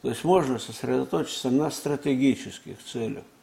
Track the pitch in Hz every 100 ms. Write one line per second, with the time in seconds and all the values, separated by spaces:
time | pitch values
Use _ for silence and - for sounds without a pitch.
0 | - 113 160 185 143 120 - 117 - 127
1 | 131 170 147 - 127 127 151 - 147 143
2 | 147 131 139 117 - - - - - 123
3 | 113 104 - _